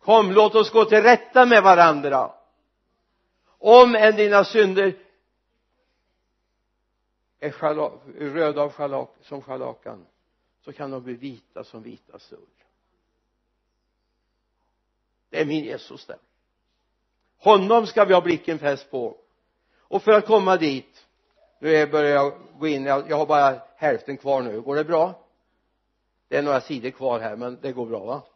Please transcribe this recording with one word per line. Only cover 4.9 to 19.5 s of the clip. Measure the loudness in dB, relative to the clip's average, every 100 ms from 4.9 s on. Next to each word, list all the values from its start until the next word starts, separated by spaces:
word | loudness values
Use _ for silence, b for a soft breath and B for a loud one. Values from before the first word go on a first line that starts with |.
| -4 _ _ _ _ _ _ _ _ _ _ _ _ _ _ _ _ _ _ _ _ _ _ _ _
är | -16
schala-, | -8 -6 -6 -8 -10 -20 -16
röda | -12 -4 -4 -4
av | -6
schalak-, | -6 -10 -8 -12 _
som | _ -20
scharlakan, | -16 -14 -14 -14 -20 -20 _ _ _ _ _ _
så | -20
kan | -18 -16
de | -14
bli | -16
vita | -16 -16 -20 _ -20
som | -20 -20
vita | -20 -20 _ -20 _
ull." | -20 _ _ _ _ _ _ _ _ _ _ _ _ _ _ _ _ _ _ _ _ _ _ _ _ _ _ _ _ _
Det | -8
är |
min | -6 -6
Jesus | -8 -14 -18 -20 -20
där. | -20 _ _ _ _ _ _ _ _ _ _ _ _
Honom | 2 2 4 0 0
ska | -2
vi | 2
ha | 2
blicken | 0 -6 -6 -6
fäst | -6 -6 -8
på. | -10 -10 -14 _ _ _